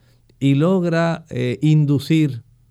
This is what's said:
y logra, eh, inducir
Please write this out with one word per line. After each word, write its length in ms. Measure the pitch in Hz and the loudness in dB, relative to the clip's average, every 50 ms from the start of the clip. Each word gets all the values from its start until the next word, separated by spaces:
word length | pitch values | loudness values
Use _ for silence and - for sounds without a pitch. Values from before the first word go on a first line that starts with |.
| _ _ _ _ _ _ _ - | _ _ _ _ _ _ _ -4
y 160 | 135 139 139 | 0 0 2
logra, 720 | 139 156 180 190 185 170 170 165 165 170 165 160 - - - | 2 2 2 0 0 0 0 0 0 -2 -2 -4 -6 -8 -10
eh, 280 | - 123 123 123 120 - | -8 -6 -4 -4 -4 0
inducir 840 | 147 151 151 156 147 139 143 135 - - 160 160 156 139 120 113 - _ _ _ _ _ | 2 2 4 4 4 2 0 -2 0 0 0 0 0 -2 -4 -8 -14 _ _ _ _ _